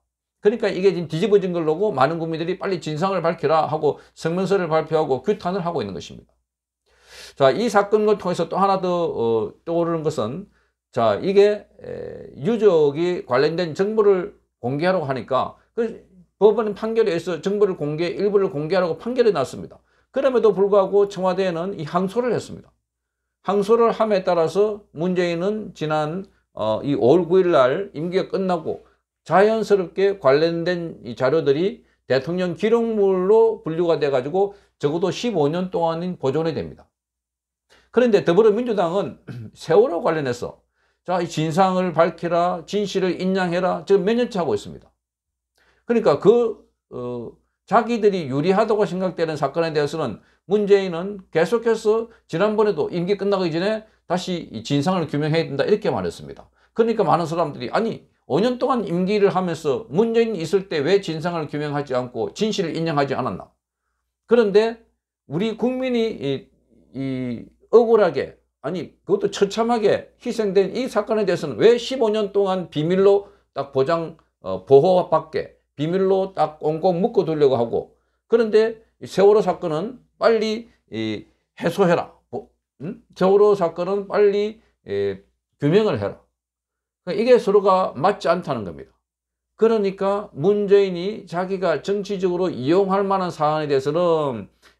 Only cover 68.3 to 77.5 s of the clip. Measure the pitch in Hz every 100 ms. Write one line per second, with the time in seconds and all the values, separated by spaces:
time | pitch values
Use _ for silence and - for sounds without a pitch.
68.3 | - _ _ 139 180 131 _ - 202 202
69.3 | - 196 214 233 240 202 113 - _ 247
70.3 | 233 208 190 190 - 254 208 208 220 185
71.3 | 175 156 107 196 240 - 269 220 214 202
72.3 | 202 196 190 165 151 156 185 196 196 -
73.3 | _ _ 139 135 135 135 165 160 - _
74.3 | _ 95 95 - 135 180 180 170 156 156
75.3 | 104 - _ _ - 156 185 190 190 190
76.3 | 190 156 - 151 156 185 170 233 202 160
77.3 | 156 139